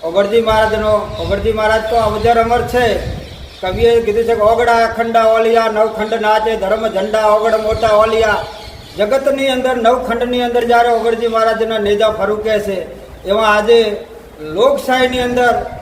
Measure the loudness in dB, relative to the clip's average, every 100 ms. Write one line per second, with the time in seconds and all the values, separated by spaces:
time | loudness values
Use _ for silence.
0 | 0 0 2 2 2 2 2 0 0 0
1 | -2 -8 -4 -2 -2 0 0 0 0 0
2 | 0 0 2 2 2 0 0 0 0 -2
3 | -6 -10 -12 -16 -18 -10 -8 0 2 4
4 | 2 -2 0 2 2 2 2 2 2 -2
5 | 0 2 4 4 4 2 2 0 0 -2
6 | -4 -2 0 2 0 -2 -2 -2 -2 -4
7 | -2 0 2 2 2 0 0 -2 2 4
8 | 4 2 0 0 -4 -14 -18 -18 -16 -4
9 | -2 0 0 0 -2 -2 -2 0 0 0
10 | -2 -4 -2 -2 0 -2 2 2 4 2
11 | 0 -2 0 0 0 0 -2 -2 0 0
12 | 0 0 -2 -2 -2 -2 -2 -6 -8 -16
13 | -20 -14 -2 0 2 2 4 4 4 -4
14 | -10 -20 -20 -16 -8 0 2 2 0 0
15 | 0 0 -2 0 0 0 -6 -12